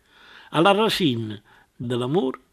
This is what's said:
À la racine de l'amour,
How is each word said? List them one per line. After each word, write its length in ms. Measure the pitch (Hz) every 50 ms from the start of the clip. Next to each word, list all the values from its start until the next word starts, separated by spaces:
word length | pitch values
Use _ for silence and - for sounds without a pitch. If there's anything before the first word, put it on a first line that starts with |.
| _ _ _ _ - - - - - -
À 100 | - 151
la 120 | 175 202 196
racine 680 | 208 226 196 - - 185 135 120 113 113 107 104 104 _ _ _ _ _ _ _ -
de 160 | 135 120 123
l'amour, 380 | 120 123 127 151 196 175 131 - - _ _